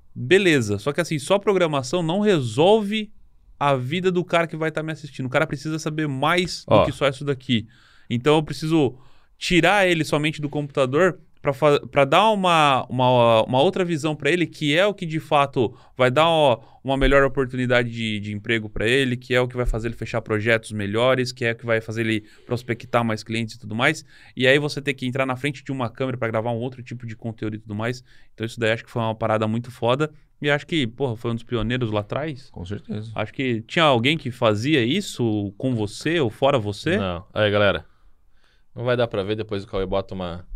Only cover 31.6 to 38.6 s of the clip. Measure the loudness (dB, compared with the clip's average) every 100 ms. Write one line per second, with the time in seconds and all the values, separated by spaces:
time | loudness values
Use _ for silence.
31.6 | -2 -2 -2 -2 -4 -6 -6 -10 -14 -14
32.6 | -10 -10 -8 -10 -8 -6 -6 -4 -2 -2
33.6 | -2 2 4 4 2 0 -4 0 2 2
34.6 | 2 2 2 0 -4 -4 -2 -2 -4 -6
35.6 | -4 -2 -4 -6 -2 0 0 0 2 2
36.6 | -2 -6 -2 -2 -2 -6 -6 0 2 4
37.6 | 4 2 -4 _ -20 -20 _ -20 _ _